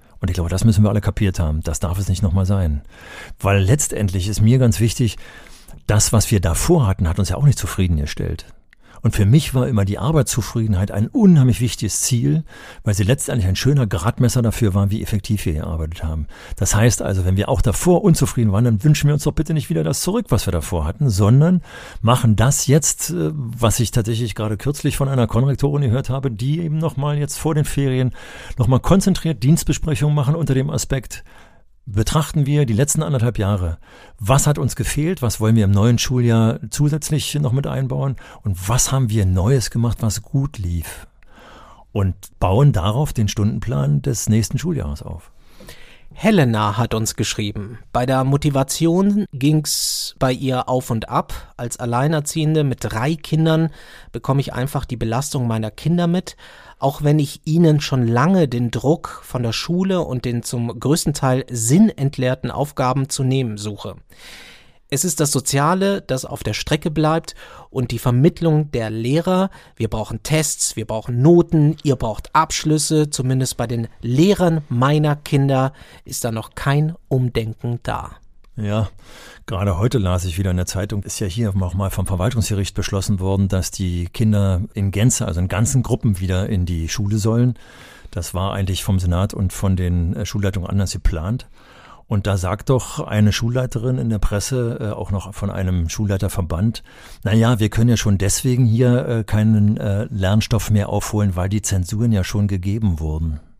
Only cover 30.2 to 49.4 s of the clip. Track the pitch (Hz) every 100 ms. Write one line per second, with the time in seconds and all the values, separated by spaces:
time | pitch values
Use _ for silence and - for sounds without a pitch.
30.2 | 127 165 143 131 143 127 - 135 - -
31.2 | - - - - - _ - 98 - 156
32.2 | 151 156 135 147 139 107 110 - 160 139
33.2 | 117 110 98 101 90 80 - - - -
34.2 | 101 135 - 151 151 - 117 - 160 190
35.2 | 117 - 110 113 98 101 113 117 - 127
36.2 | 120 113 113 - 110 - 147 151 - 151
37.2 | - 147 135 127 139 131 131 139 135 127
38.2 | - - 107 90 92 120 - 135 123 110
39.2 | 95 92 95 139 - 117 117 - 110 -
40.2 | - 135 135 - 90 85 80 - - _
41.2 | - - - - - - - 107 95 -
42.2 | - - 98 98 147 98 98 113 151 -
43.2 | 104 - 104 120 107 139 139 147 - 113
44.2 | - 107 104 127 170 147 82 73 - 85
45.2 | - - - - - - - - - -
46.2 | 196 208 127 110 107 101 117 113 113 -
47.2 | 110 - 104 104 101 120 - 127 127 131
48.2 | 131 143 151 139 139 - 165 175 196 208
49.2 | 190 135